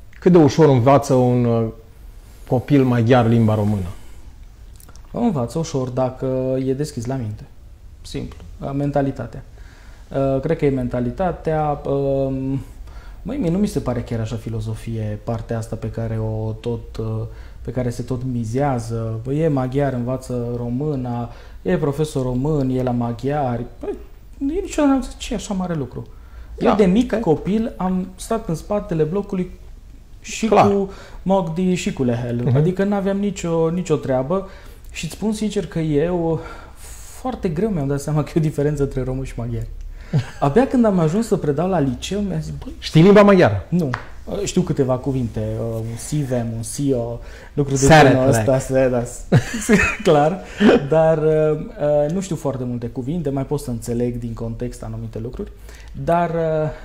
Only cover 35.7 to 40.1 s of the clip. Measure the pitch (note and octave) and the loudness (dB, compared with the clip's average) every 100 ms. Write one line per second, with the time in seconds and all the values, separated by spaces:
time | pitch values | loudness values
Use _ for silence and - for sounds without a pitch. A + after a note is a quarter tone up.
35.7 | E3 D#3+ C#3+ E3 F3+ E3 D#3+ - - - | -2 0 2 2 0 0 -2 -4 -14 -16
36.7 | - - - - - B3+ A3+ G3 D#3 A3 | -18 -16 -16 -16 -10 -8 -4 -4 0 0
37.7 | F#3 C#3 C#3+ D3 D3+ C#3+ E3+ D#3 C#3+ C#3+ | 0 0 -2 0 0 0 0 0 2 0
38.7 | D3+ C#3 C3 B2+ C3 C3+ - A#2+ A2+ A2+ | 2 0 -2 -4 -4 -6 -6 -4 -4 -6
39.7 | - - - - | -8 -12 -12 -2